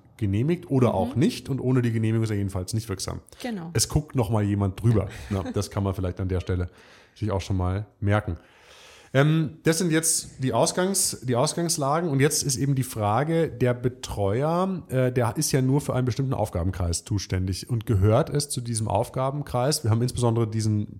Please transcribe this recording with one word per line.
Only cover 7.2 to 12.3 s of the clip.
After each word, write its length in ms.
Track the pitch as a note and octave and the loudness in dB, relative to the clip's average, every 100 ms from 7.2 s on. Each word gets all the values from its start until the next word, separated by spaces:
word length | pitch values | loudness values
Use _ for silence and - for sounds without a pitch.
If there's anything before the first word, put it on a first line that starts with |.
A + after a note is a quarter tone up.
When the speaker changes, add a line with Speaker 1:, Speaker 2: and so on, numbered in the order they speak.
| G#2+ | -2
Speaker 1:
auch 100 | F#2+ | -2
schon 160 | - G2 | 0 0
mal 300 | F2+ F#2+ G#2 _ | 0 -2 -6 _
merken. 380 | G2+ G#2 G2 E2+ - - - - - - - | 0 2 0 -6 -10 -20 -20 -20 -20 -20 -2
Ähm, 460 | C3 D3 D#3+ D3 - | 2 4 4 0 -2
das 140 | D#3 D#3+ | 0 2
sind 120 | F3+ | 2
jetzt 540 | D#3 D#3+ - - - | 2 2 -2 -4 -4
die 100 | C3 | 0
Ausgangs-, 720 | A2+ E3 - F#3 G3 - - B2+ | 2 2 2 0 0 -2 -4 -2
die 120 | A#2+ | 2
Ausgangslagen 720 | D3 E3+ E3+ D#3 C3+ D#3+ E3+ | 2 0 -2 -2 0 0 0
und 100 | C#3 | 2
jetzt 240 | D3 | 2